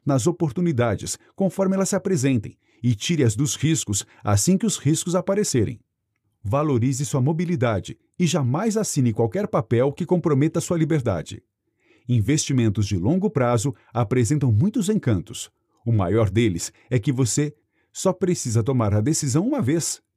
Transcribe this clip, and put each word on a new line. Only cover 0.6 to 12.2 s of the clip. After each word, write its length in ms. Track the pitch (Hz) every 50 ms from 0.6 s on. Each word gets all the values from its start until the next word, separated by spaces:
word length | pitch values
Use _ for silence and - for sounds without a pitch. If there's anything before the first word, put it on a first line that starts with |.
| 175 175 147 117 120 117 98 80 - - - - _ _ _
conforme 400 | - 196 180 - - 196 190 190
elas 140 | 190 196 -
se 60 | 208
apresentem, 640 | 180 - 196 190 139 123 139 131 113 101 - - _ _ _ _ -
e 120 | - 123 120
tire-as 420 | - - - 175 151 131 113 104
dos 200 | 104 151 - -
riscos 500 | - - 160 160 - - - 101 101 - - - - -
assim 340 | 107 104 104 - 175 190
que 80 | 185 -
os 120 | 208 -
riscos 380 | - - 143 160 160 - 175 170
aparecerem. 640 | 185 175 - 196 208 208 - - 123 101 73 117 - _ _ _ _ _ _ _ _ _ _ _ _
Valorize 640 | - 98 123 143 156 156 135 117 113 135 135 123 143
sua 160 | - - 135
mobilidade 760 | 123 147 170 160 180 165 175 123 123 120 107 92 - - - _ _ _ _ -
e 60 | 180
jamais 500 | 151 165 156 135 117 127 160 220 233 202
assine 380 | 220 202 - - 147 127 120 107
qualquer 340 | 113 117 113 - 190 208
papel 440 | - - 165 117 - 120 117 131 143
que 140 | 139 - 180
comprometa 540 | - 185 170 - 170 143 131 147 160 - 170
sua 180 | - - 180
liberdade. 640 | 165 160 147 160 147 117 117 92 80 - - - - _ _ _ _ _ _ _ _ _ _ _ _ -
Investimentos 800 | 117 123 117